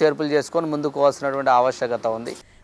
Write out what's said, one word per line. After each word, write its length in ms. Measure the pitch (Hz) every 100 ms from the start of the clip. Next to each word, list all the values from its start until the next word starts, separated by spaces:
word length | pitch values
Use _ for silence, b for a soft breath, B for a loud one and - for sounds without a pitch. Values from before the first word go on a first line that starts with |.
చేర్పులు 240 | 156 143 151
చేసుకొని 400 | 147 135 165 160
ముందుకు 260 | 147 147
పోవాల్సినటువంటి 560 | 143 143 131 139 139 135
ఆవశ్యకత 580 | 123 127 123 120 117 113
ఉంది. 300 | 113 120 - b b